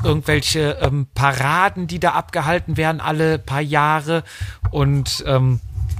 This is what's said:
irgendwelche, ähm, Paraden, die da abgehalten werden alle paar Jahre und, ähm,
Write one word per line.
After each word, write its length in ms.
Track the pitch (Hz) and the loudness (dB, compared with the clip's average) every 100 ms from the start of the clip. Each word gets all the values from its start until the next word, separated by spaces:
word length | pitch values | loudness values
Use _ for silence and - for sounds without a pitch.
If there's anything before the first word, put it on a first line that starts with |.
irgendwelche, 760 | 120 156 147 151 - 160 147 147 | 0 2 2 0 0 0 0 0
ähm, 260 | 143 143 131 - | 0 0 -2 0
Paraden, 720 | 139 131 131 165 196 190 175 | 0 2 0 2 2 0 -6
die 120 | 170 | 0
da 120 | 170 | 0
abgehalten 640 | 147 - 175 151 175 170 156 | 0 -2 -2 0 0 0 0
werden 240 | 160 160 | 0 0
alle 380 | - 156 160 156 | -2 0 0 0
paar 220 | - 135 | -2 -4
Jahre 600 | 151 147 151 156 147 165 - - - - - | 0 2 2 2 0 -2 -4 -8 -10 -4 -4
und, 540 | 151 139 143 131 - - | 0 2 2 -2 -4 0
ähm, 340 | 131 127 123 - - - | 2 2 0 -4 -6 -4